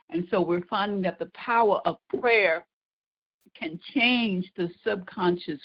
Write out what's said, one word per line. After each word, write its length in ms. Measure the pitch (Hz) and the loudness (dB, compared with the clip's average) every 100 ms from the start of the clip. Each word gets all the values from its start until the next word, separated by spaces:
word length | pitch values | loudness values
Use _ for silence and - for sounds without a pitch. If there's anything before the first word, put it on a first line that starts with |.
| - | -8
And 160 | 165 175 | -6 -2
so 100 | 196 | 0
we're 220 | 170 175 180 | 0 -2 -2
finding 340 | 208 208 202 | -4 -2 -2
that 160 | 180 - | -4 -4
the 120 | 170 | -10
power 460 | - - 233 220 190 170 | -8 0 4 4 4 0
of 100 | 165 _ - | -4 _ -2
prayer 460 | 240 226 185 165 - _ _ _ _ _ _ _ _ | 4 4 4 0 -4 _ _ _ _ _ _ _ _
can 240 | - 160 165 - | -12 -12 -12 -4
change 560 | 277 240 247 226 185 180 - | 0 2 2 2 -2 -4 -6
the 140 | 175 - | -6 -4
subconscious 760 | 220 202 180 - 180 175 - 147 | -4 -4 -6 -2 0 0 -4 -10